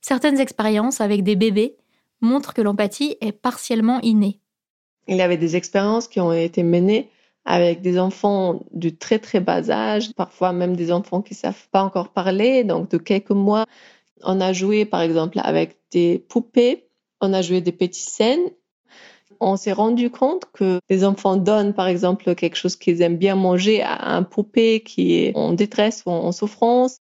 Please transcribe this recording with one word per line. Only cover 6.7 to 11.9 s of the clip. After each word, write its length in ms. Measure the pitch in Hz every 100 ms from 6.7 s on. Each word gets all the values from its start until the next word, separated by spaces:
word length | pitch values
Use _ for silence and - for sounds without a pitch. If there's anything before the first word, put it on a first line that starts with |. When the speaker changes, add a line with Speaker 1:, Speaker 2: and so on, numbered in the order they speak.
| 175 185 214 - _ _ _ -
Speaker 2:
avec 340 | 175 175 170
des 180 | 185 180
enfants 640 | 185 190 202 202 185 - -
du 220 | - 170
très, 240 | 160 - 220
très 220 | - 208
bas 300 | 185 180 190
âge, 420 | 214 220 214 220
parfois 380 | - 180 _ 185
même 240 | 175 180 180
des 160 | 170
enfants 300 | 175 202 180
qui 120 | 208
savent 340 | 202 - 202 _
pas 100 | 190
encore 280 | 190